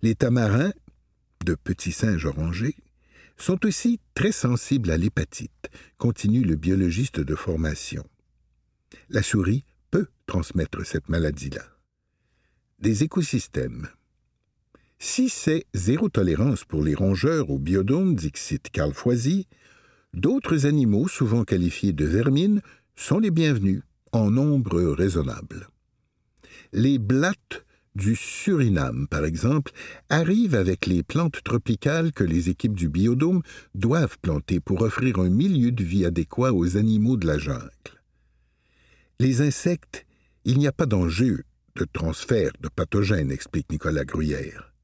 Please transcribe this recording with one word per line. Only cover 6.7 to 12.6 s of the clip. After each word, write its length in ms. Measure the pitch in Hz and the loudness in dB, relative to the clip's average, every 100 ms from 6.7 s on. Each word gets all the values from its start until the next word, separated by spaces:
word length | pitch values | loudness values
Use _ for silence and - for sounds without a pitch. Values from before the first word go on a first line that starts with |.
| 95 90 85 135 - | 2 2 0 -4 -4
de 160 | 69 | -4
formation. 720 | 78 - 80 78 76 - - - _ _ _ _ _ _ _ _ - _ | -4 -4 -2 -2 -4 -8 -10 -12 _ _ _ _ _ _ _ _ -20 _
La 160 | 113 | -2
souris 400 | 101 107 90 120 - _ _ | 2 2 2 0 -4 _ _
peut 160 | - - _ - | -2 -2 _ -6
transmettre 600 | 92 80 90 78 - - | -6 -4 -2 -4 -4 -6
cette 220 | 82 - | -6 -2
maladie-là. 560 | 80 78 71 67 67 - _ _ _ _ _ _ _ _ _ | -2 0 -2 -8 -10 -14 _ _ _ _ _ _ _ _ _